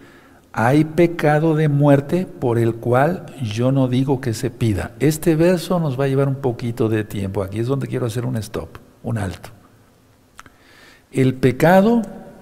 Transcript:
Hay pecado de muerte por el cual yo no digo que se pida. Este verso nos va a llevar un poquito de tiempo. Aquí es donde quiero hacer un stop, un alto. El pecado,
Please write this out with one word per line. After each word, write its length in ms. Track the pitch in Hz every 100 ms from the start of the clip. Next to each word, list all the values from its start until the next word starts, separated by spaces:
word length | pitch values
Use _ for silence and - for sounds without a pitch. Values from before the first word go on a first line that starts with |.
| - - - _ _
Hay 300 | - 113 147
pecado 720 | 156 165 170 170 151 151 160 156
de 140 | 156
muerte 560 | 143 147 139 139 175 180
por 340 | - 127 117
el 160 | 117 113
cual 500 | 120 123 147 185 - -
yo 300 | 117 104 127
no 160 | 135 127
digo 320 | 123 135 131
que 140 | 123
se 180 | 110 -
pida. 400 | - 117 95 87 -
Este 380 | 143 156 175 156
verso 420 | 170 180 - 180
nos 180 | 160 127
va 60 |
a 40 | 139
llevar 180 | 135 139
un 80 | 135
poquito 540 | 131 117 120 117 110
de 160 | 110 107
tiempo. 360 | 110 95 104
Aquí 180 | 95 104
es 80 | 117
donde 200 | 135 127
quiero 180 | 127 123
hacer 200 | 113 123
un 100 | 120
stop, 420 | 101 82 80 - - _
un 160 | 117 113
alto. 320 | 98 90 - - _ _ _ _ _ _ _ - - _ _ - - - _
El 200 | - 131 127
pecado, 680 | 131 123 156 190 208 233 208 - - -